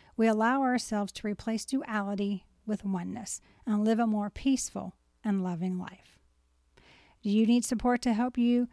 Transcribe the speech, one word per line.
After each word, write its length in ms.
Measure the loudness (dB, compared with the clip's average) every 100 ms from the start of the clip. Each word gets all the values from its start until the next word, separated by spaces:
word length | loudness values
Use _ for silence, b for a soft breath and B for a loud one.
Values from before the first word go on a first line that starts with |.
| b 0
we 120 | 2
allow 340 | 4 2 2
ourselves 500 | 2 0 0 -2 -4
to 120 | -6 -6
replace 400 | -4 -4 -4 -2
duality 800 | -4 -2 -4 -2 -2 -2 -4 -8 _ -6
with 180 | -4 -2
oneness 560 | -4 -4 -8 -10 -12 b b -2
and 180 | 2
live 140 | 4 4
a 80 | 2
more 240 | 0 -2
peaceful 640 | -2 0 0 0 -8 -10 -12 _ _
and 200 | -2 0
loving 360 | 0 -2 -4 -4
life. 400 | -8 -14 _ _ _ _ _ _ _ b b b b b
Do 80 | 0
you 160 | 4 4
need 180 | 4 2
support 380 | 0 0 2
to 100 | 2
help 240 | 0 0 2
you 300 | 2 2 0